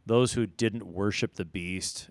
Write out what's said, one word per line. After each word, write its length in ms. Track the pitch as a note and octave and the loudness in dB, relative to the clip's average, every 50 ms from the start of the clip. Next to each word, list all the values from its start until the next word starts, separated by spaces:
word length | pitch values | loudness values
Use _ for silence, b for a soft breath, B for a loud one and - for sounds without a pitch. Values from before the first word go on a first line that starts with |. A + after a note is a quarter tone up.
| - | -2
those 300 | - A2+ A#2+ B2+ A#2+ - | 2 4 4 4 4 2
who 140 | B2 A2+ | 0 -2
didn't 400 | F#2+ - - A2+ A2 G2+ A#2 G2+ | -2 -2 0 0 0 0 -2 -8
worship 480 | F#2 E2+ F#2 G2+ G#2 G2 - A#2+ G2 - | -8 -4 0 0 0 0 0 -2 -2 -2
the 100 | - F#2 | -4 -8
beast 640 | D#2+ - F#2 E2+ F2 F#2 F#2 - - - - - - | -6 -6 -6 -6 -4 -6 -4 -6 -6 -8 -10 -14 -14